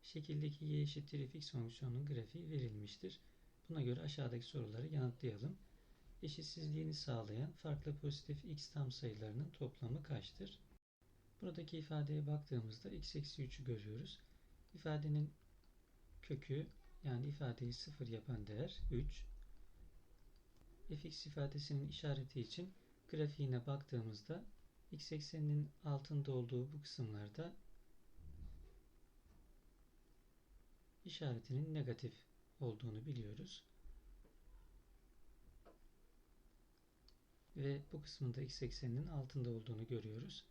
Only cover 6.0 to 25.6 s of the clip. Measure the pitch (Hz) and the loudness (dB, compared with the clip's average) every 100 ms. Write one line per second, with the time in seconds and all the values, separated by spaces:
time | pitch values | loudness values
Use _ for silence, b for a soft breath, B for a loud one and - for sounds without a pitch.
6 | B B 156 147 156 - 156 151 160 151 | B B -4 -2 -4 -2 2 2 2 0
7 | - 117 104 107 151 - 160 147 151 147 | 2 2 2 2 0 0 0 0 2 0
8 | 147 143 - 147 185 147 - 147 135 123 | 2 0 0 -2 -2 -4 -4 0 0 2
9 | 123 104 107 107 151 - 127 - 117 139 | -2 -2 -2 0 -2 0 -4 -2 0 0
10 | 147 147 - - 196 - - - _ _ | 0 -2 -2 -8 -8 -8 -18 -20 _ _
11 | - - - - 190 170 156 160 156 151 | -20 -20 -20 -6 -4 -2 -2 -4 0 2
12 | 143 151 147 151 147 123 110 107 196 190 | 4 4 4 4 4 0 2 -4 -6 -4
13 | - 151 143 - 127 - 127 113 104 110 | -2 -2 -2 -2 -2 -2 0 0 0 -4
14 | 196 - B B B B - 175 160 151 | -4 -8 B B B B -16 -6 0 2
15 | 151 147 151 - - - - - - - | 6 6 4 0 -20 -20 -20 -20 -20 -20
16 | - - - 135 - 135 - - - - | -18 -16 -4 -4 2 0 0 -6 -16 -4
17 | 143 123 139 147 135 113 123 120 - 147 | 0 2 2 2 0 2 0 0 -4 -4
18 | 120 113 110 117 101 107 170 - - 123 | -2 -2 0 -2 0 0 0 2 4 4
19 | 143 - - - - - - - - - | 4 0 -4 -8 -10 -12 -12 -14 -16 -16
20 | - - - - - - - - - 151 | -18 -20 -20 -20 -20 -20 -20 -10 -4 -4
21 | 160 151 151 147 139 143 - 143 147 - | -4 -6 -4 0 2 2 2 2 2 0
22 | 151 139 131 139 117 - 185 - B B | 2 2 2 -2 -2 -2 -4 -6 B B
23 | - 156 147 147 139 127 120 139 - 123 | -4 2 2 4 4 4 4 0 2 0
24 | 113 107 - 165 240 - - - - 151 | 0 -4 -4 -4 -4 -12 -18 -20 -10 -8
25 | - 156 147 160 147 147 | -2 -2 -2 2 6 6